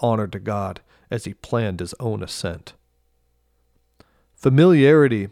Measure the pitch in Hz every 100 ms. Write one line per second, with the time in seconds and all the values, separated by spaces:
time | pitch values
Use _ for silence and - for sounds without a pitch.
0 | 117 110 101 98 104 101 95 87 _ _
1 | - 113 107 - - 120 107 87 87 -
2 | 117 107 - - 90 85 - - _ _
3 | _ _ _ _ _ _ _ _ _ _
4 | _ _ _ _ 135 135 180 160 135 156
5 | 139 110 98